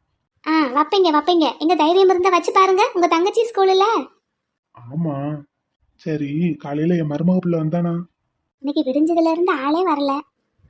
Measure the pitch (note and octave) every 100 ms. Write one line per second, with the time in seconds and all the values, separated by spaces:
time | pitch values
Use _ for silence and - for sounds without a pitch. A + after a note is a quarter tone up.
0 | _ _ _ _ - D#4+ C#4+ B3+ D4+ G4+
1 | F4+ D4+ D4+ F4 C#4+ - D4+ E4+ D4+ F4+
2 | F#4+ F#4 F#4 F4+ E4+ G4+ F#4+ F#4+ B4 G#4+
3 | E4+ E4 F#4 G#4+ A#4 A4+ F#4+ F#4+ G4+ G#4+
4 | C4 _ _ _ _ _ _ - A#2+ C#3+
5 | E3 C#3 C#3+ D3+ C#3+ _ _ _ _ _
6 | - D3+ C#3+ D3 F3 D3+ D3 D3 E3 F3
7 | D#3 D3 E3+ F#3 F3 E3+ D#3 F3 F3 E3+
8 | F3 _ _ _ _ _ C#4 D4 B3+ C4+
9 | D#4+ E4+ E4 D#4+ F#4 D#4 C4+ D#4+ F#4 D4
10 | C#4+ C#4 - _ _ _ _